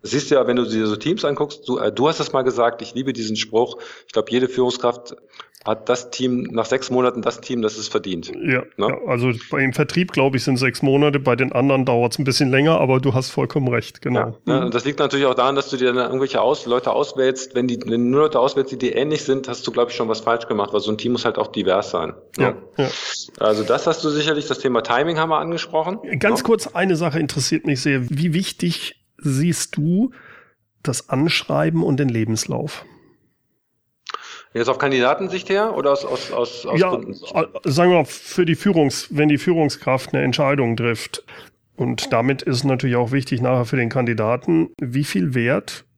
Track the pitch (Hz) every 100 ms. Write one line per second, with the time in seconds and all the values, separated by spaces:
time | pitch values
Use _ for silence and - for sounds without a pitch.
0 | 113 123 139 143 120 123 113 110 110 107
1 | 143 208 147 135 147 - - 127 104 107
2 | 139 160 147 135 127 117 117 117 110 117
3 | 135 117 110 107 110 110 123 - - -
4 | _ - - 120 127 127 123 117 120 117
5 | - - _ - - - - 113 - 123
6 | - - 127 123 - 113 110 127 - 123
7 | 127 120 113 - - 123 107 - 107 107
8 | 98 87 - - 165 127 - - 113 -
9 | 214 123 127 117 - 151 135 123 147 -
10 | 180 - 135 135 135 127 131 - 139 139
11 | 147 143 135 120 127 120 139 135 131 120
12 | 120 - 135 - 139 131 151 160 131 131
13 | 135 120 127 - 131 151 131 120 - -
14 | - 123 113 - - 131 123 117 139 147
15 | 143 139 139 127 127 139 131 127 123 123
16 | 120 131 135 120 110 151 120 123 123 107
17 | 143 131 131 131 - 123 123 120 - 117
18 | 120 135 151 139 131 - 131 - 123 113
19 | 147 151 - 135 131 120 - 120 120 -
20 | 113 110 - 117 - 107 101 104 107 107
21 | 120 120 120 - - - 92 92 104 90
22 | 80 - - - 127 - - - 135 -
23 | - - - - 107 107 104 127 - 160
24 | 160 151 151 151 147 131 135 120 110 120
25 | 156 160 160 156 156 170 - 156 160 214
26 | - 143 208 233 240 220 - - 190 165
27 | 165 143 147 - 127 160 - 131 147 135
28 | 123 143 170 160 196 - 175 165 - -
29 | _ - 151 131 170 165 - - 151 180
30 | 247 - - - _ _ _ _ - 120
31 | - 131 160 - - 147 160 165 165 135
32 | 139 113 110 110 - - 156 - - -
33 | _ _ _ _ _ _ _ _ _ _
34 | - - - - - 113 117 131 143 135
35 | 123 151 190 180 - 196 220 185 143 139
36 | 139 131 - - 120 - - 160 185 180
37 | - - - - 165 - - 139 180 175
38 | 147 - - - 170 160 202 170 143 -
39 | - 147 151 147 - 165 147 - - 131
40 | - 135 139 123 139 143 120 113 117 113
41 | - - - - - _ _ - 123 123
42 | - 117 123 139 - 123 139 131 135 120
43 | 117 139 127 127 127 127 120 135 117 131
44 | 117 113 107 123 - 160 165 - 131 127
45 | 147 196 170 127 117 160 - - _